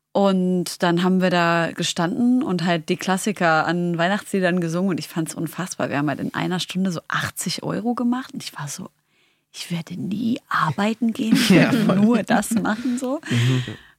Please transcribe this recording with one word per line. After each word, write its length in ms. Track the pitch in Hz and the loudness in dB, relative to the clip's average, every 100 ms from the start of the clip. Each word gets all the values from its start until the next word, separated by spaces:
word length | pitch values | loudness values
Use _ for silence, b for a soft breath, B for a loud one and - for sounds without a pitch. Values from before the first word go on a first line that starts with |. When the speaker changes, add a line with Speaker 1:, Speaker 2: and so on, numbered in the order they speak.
| _ | _
Speaker 1:
Und 680 | 196 196 190 180 180 170 - | 2 4 4 2 2 -2 0
dann 220 | 180 170 | 2 4
haben 180 | 185 185 | 4 4
wir 80 | 180 | 4
da 420 | 175 170 170 165 - | 4 4 2 0 -2
gestanden 680 | 170 - 170 - 240 254 | -4 0 -2 2 2 2
und 220 | - 180 | 2 0
halt 240 | 175 170 - | 0 0 0
die 80 | 180 | -4
Klassiker 720 | - 185 - - 175 156 156 | 0 -2 -2 0 2 2 2
an 300 | 175 175 165 | 0 0 0
Weihnachtsliedern 640 | 170 202 - 196 180 180 | 0 0 -2 0 0 0
gesungen. 300 | 165 170 196 | 0 0 0
Und 80 | 160 | -2
ich 100 | 156 | -4
fand's 260 | 170 160 - | -6 -4 -4
unfassbar. 540 | 160 - 180 - - | -8 -6 -8 -4 -2
Wir 80 | 135 | -2
haben 100 | 151 | -2
halt 140 | - | -4
in 120 | - | -6
einer 280 | 147 170 180 | -4 -4 -4
Stunde 300 | - 185 190 | -4 -2 -2
so 100 | 165 - | -2 -6
achtzig 540 | - - - 185 - | -6 -6 -6 -8 -6
Euro 320 | - 175 220 240 | -4 -4 -2 -2
gemacht. 380 | 240 247 - | -2 -2 -6
Und 80 | - | -12
ich 160 | - - | -12 -10
war 120 | 143 | -10
so, 200 | - - - _ _ _ _ _ | -10 -14 -18 _ _ _ _ _
ich 200 | - - | -16 -8
werde 240 | 170 - 180 | -8 -8 -8
nie 440 | - 196 226 240 - | -6 -4 -2 -4 -4
arbeiten 640 | - 160 143 208 226 226 | -2 -2 0 -2 0 -2
gehen. 220 | - 220 262 | -2 2 2
Ich 140 | 226 | 6
Speaker 2:
<laughs> 0 | |
Ja, 140 | 185 - | 6 6
Speaker 1:
werde 120 | 226 208 | 4 2
Speaker 2:
voll. 100 | 190 | 4
Speaker 1:
nur 260 | 208 233 | 4 4
das 280 | 185 202 214 | 2 0 2
machen, 460 | 226 175 214 254 247 | 0 0 -2 -2 -4
so. 220 | 254 269 B | -4 -6 B
Speaker 2:
Mhm. 340 | 120 123 127 123 107 B | 0 2 2 -2 -10 B